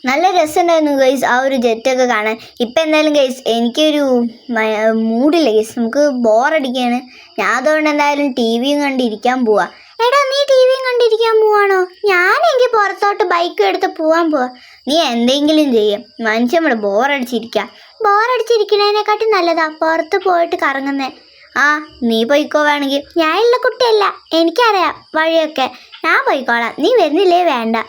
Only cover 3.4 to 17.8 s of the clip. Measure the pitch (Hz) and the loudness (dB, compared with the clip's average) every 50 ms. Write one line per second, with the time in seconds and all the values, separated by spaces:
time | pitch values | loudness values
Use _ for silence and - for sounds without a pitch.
3.4 | - - 226 233 233 240 240 302 311 311 302 294 285 269 254 240 240 233 226 - | -4 -4 -2 0 -2 -2 0 0 0 2 2 0 0 2 2 0 0 -2 -6 -12
4.4 | _ - 240 220 220 220 214 214 220 220 226 226 220 226 226 233 254 311 302 339 | _ -6 -4 -2 -2 -2 -2 0 0 0 0 0 -2 0 0 2 2 2 2 2
5.4 | 311 233 214 220 220 220 - 247 233 226 233 277 294 294 269 247 233 220 214 226 | 2 2 2 0 0 -2 -4 -4 -4 -2 0 0 0 0 0 0 2 2 2 4
6.4 | 254 294 311 320 269 262 247 262 247 240 240 247 254 - - - - - - - | 2 2 0 0 -2 -2 -4 -2 -2 -2 -2 -4 -6 -12 -20 -20 -20 -14 -6 -4
7.4 | 202 190 220 254 262 311 311 311 302 302 294 294 294 294 294 285 285 285 247 262 | -2 -2 -2 0 0 0 0 2 0 0 0 0 0 0 0 0 -2 -2 -2 -2
8.4 | 233 226 226 233 247 277 285 294 285 277 269 262 254 233 214 208 - 247 254 262 | -2 0 0 -2 0 -2 0 0 -2 -2 -2 -2 -2 -4 -4 -2 -2 -2 -2 0
9.4 | 247 214 214 196 175 180 - - - - - - 453 494 523 571 554 523 539 554 | 0 0 2 0 0 -2 -8 -20 -20 -20 -6 -2 0 2 2 2 0 0 0 -2
10.4 | 571 571 539 508 508 508 523 539 523 508 494 480 480 453 427 440 466 453 440 440 | 2 2 4 4 4 4 2 0 -2 -4 0 2 2 2 2 2 0 2 2 4
11.4 | 440 427 415 415 403 392 392 370 370 359 359 - - 415 381 349 359 381 453 571 | 4 4 4 2 2 2 2 0 -2 -4 -6 -4 -2 0 2 2 2 2 2 2
12.4 | 679 679 571 508 494 494 480 427 403 381 392 381 415 403 403 403 427 - 359 339 | 2 2 2 2 0 2 2 0 0 0 -2 -2 -2 -2 0 -2 -2 -2 0 -2
13.4 | 349 349 320 - 403 392 370 - - 349 - - 320 311 320 339 339 320 302 277 | -2 -4 -2 0 0 0 0 -2 -4 -4 -4 -2 0 0 2 2 0 0 0 -2
14.4 | 247 254 - - - - - - _ 247 285 330 330 277 233 233 233 247 262 285 | -2 -4 -6 -16 -20 -20 -20 -14 _ -2 0 0 0 0 0 0 0 0 0 2
15.4 | 285 294 311 311 302 285 240 220 208 214 202 208 - - _ - 233 220 214 226 | 2 2 2 2 2 2 2 2 2 0 -2 -4 -8 -18 _ -6 -4 -2 0 0
16.4 | 240 240 294 330 330 302 240 226 208 202 196 208 254 277 285 277 247 247 247 226 | 0 0 0 0 0 0 -2 0 -2 -2 0 0 0 0 -2 -2 -4 -4 -6 -6
17.4 | 233 233 - 208 196 240 - - | -6 -4 -6 -6 -6 -6 -16 -20